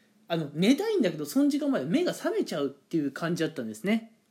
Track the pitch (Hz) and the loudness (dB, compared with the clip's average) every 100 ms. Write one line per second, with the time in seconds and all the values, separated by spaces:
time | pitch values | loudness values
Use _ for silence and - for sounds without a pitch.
0 | _ _ - 170 143 147 196 285 440 415 | _ _ -6 -4 -4 2 4 4 4 2
1 | 202 151 147 262 285 277 285 240 135 240 | 2 0 -2 2 2 2 0 0 0 0
2 | 359 - 320 427 269 170 139 - - 170 | 0 -2 -2 -2 -2 -2 -4 -6 -4 -2
3 | 143 - 165 175 156 151 113 107 185 226 | -2 -4 -4 -2 -2 -4 -8 -6 -2 -2
4 | - _ _ | -2 _ _